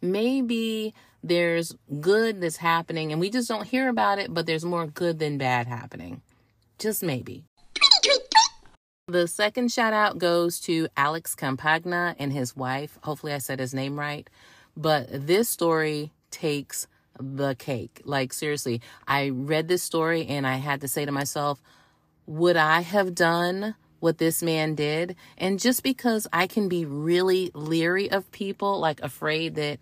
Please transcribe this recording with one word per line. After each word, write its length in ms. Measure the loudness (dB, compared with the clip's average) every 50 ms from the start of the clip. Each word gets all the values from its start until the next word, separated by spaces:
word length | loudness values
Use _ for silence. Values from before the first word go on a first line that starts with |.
Maybe 920 | -4 -2 0 0 0 0 0 0 0 0 -2 -2 -2 -2 -2 -4 -4 -6 -8 -12 -20 _ _ _
there's 540 | -4 0 2 2 2 2 2 0 -2 -4 -10 -16 _ -10 -10 -2
good 420 | 2 4 4 4 4 0 0 -2
that's 160 | -4 -4 -4
happening 540 | -2 0 2 2 2 0 -2 -4 -4 -2 -2
and 100 | -2 -2
we 80 | -2 0
just 180 | 0 -2 0
don't 200 | 0 -2 -4 -2
hear 200 | -2 0 0 2
about 300 | 2 2 2 2 2 2
it, 160 | 2 -2 -2 -4
but 140 | -4 -2
there's 180 | 0 -2 -2 0
more 220 | -2 -2 -2 -2
good 320 | -4 -4 0 0 0 0 0
than 180 | -2 -2 -2
bad 300 | 0 0 2 2 2 0
happening. 560 | -2 -6 -10 -10 -12 -14 -14 -12 -12 -14 -14 -16 _ _ _ _ _ _ _ _ _ _ -4
Just 240 | -4 -2 -2 -2 -2
maybe. 420 | -2 -2 -4 -6 -10 -14 -16 -18 _ _ _ _ _ 0 4 6 6 8 6 6 4 4 2 0 4 6 6 6 6 0 -10 -20 -20 -20 _ _ _ _ _ _
The 200 | 0 2 2 2
second 440 | 2 0 0 0 0 2 0 -2 0
shout 220 | 0 2 2 2 4
out 240 | 4 2 2 2
goes 420 | 0 2 2 4 4 2 0 -2 -4
to 260 | -2 -2 0 0 0 0 0
Alex 380 | 0 0 0 0 -2 -6 -8 -8
Campagna 800 | -4 -2 -4 -4 0 2 2 2 2 0 -2 -2 0 0 -2 -2
and 160 | -4 -4 -4 -2
his 220 | -2 -4 -4 -6
wife. 420 | -6 -4 -4 -4 -4 -6 -10 -14 -10 -8
Hopefully 280 | -8 -8 -6 -6 -6
I 60 | -6
said 220 | -6 -6 -6 -6 -6
his 160 | -6 -4 -4
name 220 | -4 -4 -4 -4
right. 300 | -4 -4 -6 -6 -8 -10 -16 _ _ -20 -20 -20 -20 -20 _ _
But 320 | -2 2 2 2 2 0 -2 -8 -6 2
this 200 | 2 4 4 4
story 640 | 2 0 0 2 2 4 2 2 0 -2 -4 -6 -8 -12 _ _ _
takes 560 | -12 -4 -2 -2 -2 -2 -4 -8 -10 -10 -10 -12 _ _ _ _ _ -12
the 360 | -10 -8 -4 -2 -2 -2 -2
cake. 460 | -4 -4 -6 -6 -4 -6 -10 -14 -16 -8
Like, 280 | -4 -2 -2 -2 -2 -4
seriously, 480 | -6 -4 -4 -4 -2 -2 -4 -4 -4 -6 -12 -20 -14 -4
I 220 | -2 0 0 0 0
read 380 | -2 -4 -2 0 0 0 2
this 160 | 0 0 0 0
story 420 | -2 -2 0 0 2 0 -2 -2
and 180 | -2 -4 -2 0
I 100 | -2 -2
had 260 | -2 -2 -2 -4 -4
to 60 | -4
say 180 | -4 -4 -2 -2
to 60 | -2
myself, 500 | -2 -2 -4 -2 -2 -2 0 0 -2 -2 _ _ _ _ _ _ _ _ _ _ _ _ _
"Would 320 | -10 -2 2 4 4 6
I 240 | 6 6 6 4 4
have 340 | 2 2 2 2 2 2 2
done 600 | 2 4 4 4 4 2 0 0 -2 -4 -6 -6 -10 _ _ _ _
what 180 | 0 0 2
this 260 | 4 2 0 2 0 0
man 320 | 0 0 0 0 0 0
did?" 400 | 0 -2 0 0 -2 -2 -4 -6 -14 -18 -20 -10
And 220 | -4 -2 -2 0 2
just 240 | 2 2 2 2 0
because 440 | -2 -2 0 0 0 0 0 -2 -2 0
I 140 | 0 0
can 200 | 0 2 0 0
be 180 | 2 0 0 -2
really 640 | -2 -4 -2 0 2 4 4 4 4 4 2 2 -2 -6
leery 580 | -8 -4 -2 0 2 2 2 2 0 0 0
of 200 | -2 -2 -2 -6
people, 480 | -8 -8 -6 -6 -4 -2 -2 0 0 0
like, 220 | 0 -2 -2 -2
afraid 540 | -6 -10 -8 -4 -2 -2 -2 -2 -2 -4 -4
that 240 | -4 -4 -4 -6 -6